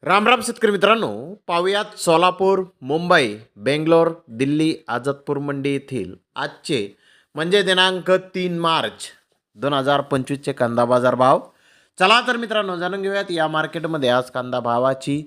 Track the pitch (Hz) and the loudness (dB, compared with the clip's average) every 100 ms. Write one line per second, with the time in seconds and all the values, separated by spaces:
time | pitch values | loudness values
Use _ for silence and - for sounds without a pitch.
0 | - 190 214 247 226 - 220 202 196 226 | 2 2 4 2 0 -2 0 2 2 2
1 | 165 104 139 208 - 170 185 202 208 - | 0 -6 -12 -18 -6 -2 0 -2 -4 -6
2 | - 160 180 175 190 190 185 _ 127 151 | 2 4 4 2 0 0 -2 _ -6 -4
3 | 175 180 123 104 113 - 107 147 156 165 | 2 2 2 -4 -16 -8 -4 -2 2 4
4 | 165 165 _ 113 135 147 156 - - 120 | 2 -2 _ -4 -2 0 0 -2 -6 -6
5 | 131 139 - 143 143 139 139 139 139 131 | -4 -6 -6 -6 -4 -4 -4 -4 -6 -8
6 | 90 95 _ - 147 - - 139 101 _ | -8 -12 _ -10 -10 -10 -6 -4 -4 _
7 | _ _ _ 147 165 202 190 185 185 185 | _ _ _ -8 0 2 4 2 2 0
8 | 175 185 185 190 180 170 170 165 113 101 | 0 0 0 -6 -4 -2 0 0 -2 -8
9 | - - _ _ _ 104 127 143 135 143 | -18 -20 _ _ _ -6 -2 0 2 0
10 | 139 139 127 139 143 135 120 117 120 123 | 0 -2 -2 -6 -6 -2 -2 0 2 4
11 | 123 123 127 160 - _ _ _ _ - | 2 4 4 4 0 _ _ _ _ 0
12 | 190 233 254 233 233 214 196 175 180 196 | 4 4 2 -4 -2 -4 -4 -4 -6 -4
13 | 196 196 196 170 156 156 156 170 160 160 | -4 -4 -4 -2 -2 0 -4 -4 -4 0
14 | 127 123 127 131 127 123 117 123 131 135 | 2 2 0 -8 -4 -4 0 0 0 -2
15 | - 143 | -4 -6